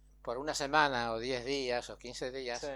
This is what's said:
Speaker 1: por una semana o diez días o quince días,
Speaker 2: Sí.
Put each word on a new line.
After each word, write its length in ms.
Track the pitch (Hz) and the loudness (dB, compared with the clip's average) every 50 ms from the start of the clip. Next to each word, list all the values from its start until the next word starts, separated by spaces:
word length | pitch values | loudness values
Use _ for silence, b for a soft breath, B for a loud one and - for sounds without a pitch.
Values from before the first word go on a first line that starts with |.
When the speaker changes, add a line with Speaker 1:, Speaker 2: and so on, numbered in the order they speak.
| - - - - | -20 -20 -20 -10
Speaker 1:
por 160 | - - 117 | -6 -6 -4
una 160 | 127 147 156 139 | -4 -2 -2 -2
semana 580 | - 147 135 147 156 147 143 131 120 117 117 113 | -2 0 4 6 6 6 6 6 2 2 0 0
o 60 | 113 | -2
diez 240 | 117 131 131 120 117 | -2 -2 -2 -2 0
días 440 | 131 143 139 131 123 120 120 - - | -2 -2 0 0 0 0 -2 -2 -6
o 80 | 107 | -10
quince 340 | - - 123 123 - 143 127 | -12 -12 -10 -8 -6 -6 -6
días, 300 | 127 135 131 120 117 120 | -6 -6 -6 -4 -4 -4
Speaker 2:
Sí. 60 | 156 143 135 | -4 -6 -6